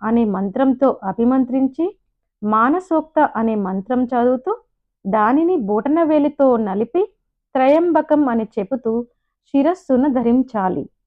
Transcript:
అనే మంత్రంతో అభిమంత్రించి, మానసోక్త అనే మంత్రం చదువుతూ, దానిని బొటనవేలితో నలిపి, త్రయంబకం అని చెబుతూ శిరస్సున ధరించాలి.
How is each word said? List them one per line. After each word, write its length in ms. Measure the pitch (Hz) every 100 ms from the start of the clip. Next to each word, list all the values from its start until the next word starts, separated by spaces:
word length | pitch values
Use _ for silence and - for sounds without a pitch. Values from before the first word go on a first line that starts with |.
అనే 220 | 208 233 220
మంత్రంతో 760 | 185 196 254 269 262 269 -
అభిమంత్రించి, 960 | 190 185 240 262 247 262 262 269 349 - _ _ _ -
మానసోక్త 840 | 208 214 240 349 359 320 311 311 285 214
అనే 200 | 226 220
మంత్రం 500 | 190 190 196 247 247
చదువుతూ, 520 | 247 247 254 370 466 _ _ _ _ 196
దానిని 480 | 214 214 277 339 359
బొటనవేలితో 1000 | 202 208 269 320 311 302 294 294 269 233
నలిపి, 540 | 214 202 233 349 427 _ _ _ _
త్రయంబకం 760 | 269 262 311 349 311 302 302 277
అని 180 | 233 214 -
చెబుతూ 460 | 190 262 233 233 240 _ _ _ _
శిరస్సున 600 | 277 285 359 - 254 294
ధరించాలి. 840 | 233 233 247 254 214 185 143 - _